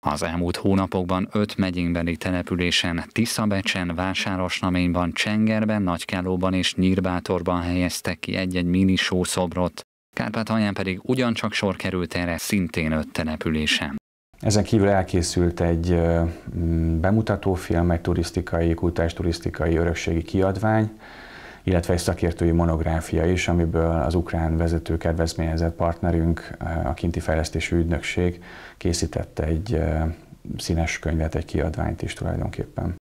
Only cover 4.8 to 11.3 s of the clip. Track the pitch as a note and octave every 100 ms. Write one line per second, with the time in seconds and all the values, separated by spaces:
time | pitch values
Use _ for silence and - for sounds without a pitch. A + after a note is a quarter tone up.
4.8 | F2+ F2 F2 E2 - G#2+ A2 A2 G#2+ G#2+
5.8 | F#2+ F2 - F#2+ F2+ F#2 F#2 F#2 F2 -
6.8 | F#2 F#2+ F#2 F2+ - F#2 F2 F2 F2 F2+
7.8 | F2 - - F2 - G2 F#2 F2+ F2 F#2
8.8 | F#2+ F#2 - F2+ F2+ - F2+ E2+ F2+ -
9.8 | - _ _ - A#2+ A#2 A2 A2 G#2 G2
10.8 | F#2+ F2+ - B2+ B2